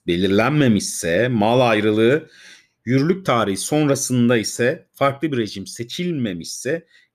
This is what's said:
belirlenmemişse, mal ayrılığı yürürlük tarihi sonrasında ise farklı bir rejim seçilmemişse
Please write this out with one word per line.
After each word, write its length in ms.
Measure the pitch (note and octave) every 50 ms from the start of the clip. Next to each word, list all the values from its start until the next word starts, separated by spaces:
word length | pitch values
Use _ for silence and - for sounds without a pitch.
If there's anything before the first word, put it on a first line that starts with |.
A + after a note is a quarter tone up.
| _ -
belirlenmemişse, 1200 | E2+ F2 F#2+ G2 G2 G2+ A2 B2+ D3+ D3+ C#3+ B2+ A2 G2 - - - - - E2+ E2 F#2 A#2 B2+
mal 320 | B2+ A2 G2+ A2 A#2+ B2+
ayrılığı 720 | B2+ A#2+ A2+ G#2+ G#2 A2 G#2+ G#2+ A2+ A2+ C3+ D#3+ D#3+ - - - - - - - _ _ _ _ _
yürürlük 400 | A2 B2+ C3+ C#3 D#3+ F#3 F#3 -
tarihi 320 | - C3 A#2 A2 G#2 G2 F#2
sonrasında 800 | - - D3+ D3+ D#3 C#3+ C#3 C3 - - B2+ B2 A#2+ A#2 B2 A#2
ise 500 | G#2 - - - A#2+ B2 D#3 - - _ _
farklı 380 | - C#3 C#3 - - - D#3+
bir 60 | C#3 A#2+
rejim 300 | A2+ G2+ - G2 F#2+ -
seçilmemişse 1200 | - - A#2+ A#2+ - - F3+ F3+ E3+ C#3+ B2 G#2+ F#2 E2+ D#2+ - - - - B2 D#3 E3 - _ _ _ _ _ -